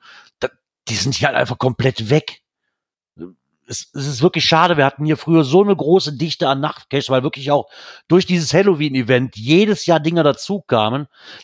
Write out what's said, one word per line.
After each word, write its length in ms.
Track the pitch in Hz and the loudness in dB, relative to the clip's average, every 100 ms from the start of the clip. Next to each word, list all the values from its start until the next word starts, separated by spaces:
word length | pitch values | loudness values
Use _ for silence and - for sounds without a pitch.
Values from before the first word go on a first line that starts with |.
| - - _ - | -6 -20 _ -8
da, 80 | - _ _ _ - | -8 _ _ _ -10
die 60 | 107 | -6
sind 200 | 113 - | -4 -2
hier 140 | 143 | 0
halt 80 | 123 | 0
einfach 200 | 120 123 | -2 0
komplett 520 | 127 120 127 - 110 | -2 0 -2 -2 0
weg. 320 | 151 - - _ _ _ _ _ _ _ - 90 87 _ _ - | 0 -2 -16 _ _ _ _ _ _ _ -20 -20 _ _ _ -14
Es, 200 | - - | -14 -12
es 140 | 143 139 | -8 -6
ist 140 | 117 | 0
wirklich 240 | 170 151 - | 0 2 0
schade, 320 | 160 175 156 | 2 2 2
wir 80 | 139 | 0
hatten 180 | - 151 | 0 -2
hier 120 | 147 | -2
früher 260 | - 165 | 2 2
so 180 | 131 175 | 4 4
eine 140 | 202 165 | 4 2
große 420 | 156 185 151 131 | 2 2 2 -6
Dichte 300 | 165 - 135 | -6 -2 -2
an 140 | 135 | -2
Nachtcaches, 480 | 151 - - 139 - | -4 -8 -6 -6 0
weil 140 | 131 | -2
wirklich 280 | 139 139 135 | -2 -6 -2
auch 180 | 143 - - - - - | -2 -2 -14 -20 -12 2
durch 180 | 175 180 | 2 2
dieses 280 | 175 147 | -2 0
Halloween-Event 840 | 165 202 151 151 131 117 127 131 107 | 2 2 2 0 -2 2 0 0 -6
jedes 500 | 117 170 214 202 - | 2 2 2 0 0
Jahr 140 | 160 | 0
Dinger 240 | 151 170 | 0 0
dazukamen. 840 | 147 - - 196 - 117 107 135 143 _ - - | 0 0 -4 -8 -2 0 0 -4 -8 _ -20 -18